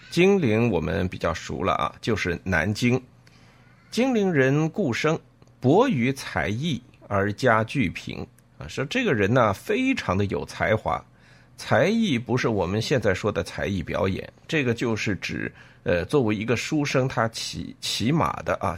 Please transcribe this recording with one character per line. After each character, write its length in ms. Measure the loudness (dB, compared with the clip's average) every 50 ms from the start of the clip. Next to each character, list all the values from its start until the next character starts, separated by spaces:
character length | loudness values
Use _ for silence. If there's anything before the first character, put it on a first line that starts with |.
| -16 -4
金 300 | 2 4 6 6 6 4
陵 300 | 4 4 4 4 4 2
我 100 | 2 2
们 280 | 0 0 0 0 -2 -2
比 80 | -4 -2
较 160 | -2 -2 -2
熟 300 | -4 -6 -8 -6 -4 -2
了 100 | 0 0
啊， 200 | 0 0 -4 -6 -6
就 140 | -4 -2 -2
是 240 | 0 0 -2 -4 -4 -2
南 300 | 0 0 0 2 0 0
京。 280 | 0 2 2 2 0 -2 -6 -18 -20 -20 -20 -20 -20 -20 -20 -20 -20 -20 -20 -20 _ _ -6
金 220 | -2 0 0 2 2
陵 180 | 2 2 2
人 380 | 4 4 4 4 4 2 2 0
顾 240 | 0 -2 -2 0 0
生， 260 | 0 0 0 0 -2 -4 _ _ _ _ -20 -8 _
博 280 | 4 4 6 6 6 4
于 240 | 2 2 0 0 -2
才 340 | -4 -6 -6 -4 -2 -2 -2
艺 340 | -2 -2 -2 -4 -4 -6 -8 -12 -20 -20 -10 -4
而 240 | -2 0 0 0 -2
家 300 | 0 2 4 4 4 2
具 260 | 0 -2 -2 -2 -2
贫。 360 | -4 -6 -10 -12 -10 -10 -10 -12 -14 _ _ _ _ -18
啊， 100 | -16 -12
说 180 | -8 -8 -6
这 180 | -4 -2 -2 0
个 100 | 2 2
人 200 | 4 4 4 4
呢， 200 | 4 4 4 2
非 400 | 0 -4 -4 -2 0 0 0 -2
常 240 | -2 -2 -2 0 0
的 80 | 0
有 200 | 0 -2 -4 -6
才 300 | -6 -6 -2 0 2 2
华。 280 | 0 0 -2 -4 -4 -6 -10 -20 -20 -20 -20 -20 -20 -20 -20 -20 -14
才 280 | -4 0 2 2 4
艺 340 | 4 2 2 2 2 0 0
不 180 | -2 -2 -2 0
是 120 | 0 0
我 180 | 0 0 0 0
们 140 | 0 -2
现 180 | -2 0 0 0
在 140 | 2 0 0
说 180 | 0 0 -2
的 100 | -2 -2
才 240 | -4 -6 -6 -6 -4
艺 160 | -2 -2 -4
表 260 | -4 -4 -2 -2 0 -2
演， 220 | -2 -4 -8 -12 -16 -18 -10
这 160 | -4 -2 0
个 120 | 0 0 0
就 200 | 0 0 -2 -2
是 220 | -2 -2 -2 -4
指， 340 | -4 -4 -6 -6 -6 -6 -8 -10 -12 -20 -20 -20 -8 -2
呃， 200 | 0 0 0 0
作 180 | 0 0 2 2
为 120 | 2 0
一 80 | -2 -2
个 140 | -2 -2 -2
书 260 | -2 -2 -2 -2 -2
生， 240 | 0 0 0 0 0
他 220 | 0 0 -2 -2
起-， 440 | -2 -6 -10 -8 -8 -8 -10 -10 -12 -10
起 320 | -8 -6 -4 -2 0 2
码 300 | 2 2 2 0 -2 -4 -4
的 100 | -4 -2
啊， 220 | -2 -2 -4 -4